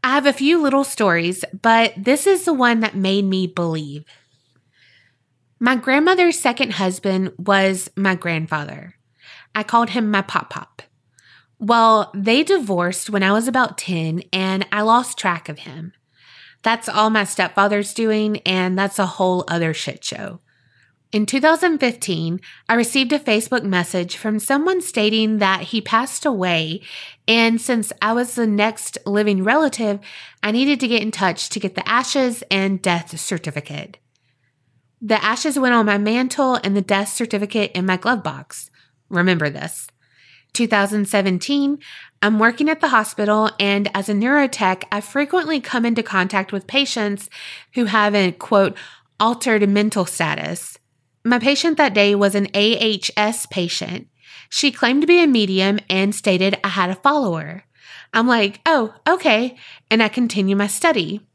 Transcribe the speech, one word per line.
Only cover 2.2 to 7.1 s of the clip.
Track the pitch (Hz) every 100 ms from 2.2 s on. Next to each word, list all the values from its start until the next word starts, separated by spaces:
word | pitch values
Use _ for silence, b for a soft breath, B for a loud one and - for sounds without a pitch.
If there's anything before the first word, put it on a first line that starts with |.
| 392
is | 370
the | 359
one | 285 240 226
that | 220
made | 196 190 196
me | 196 190 180
believe. | 180 170 160 151 143 - b b b b _ _ b b b b b _ _ _ _
My | 233
grandmother's | 254 254 277 330 370 349 330
second | 262 240 254
husband | 196 190 185 196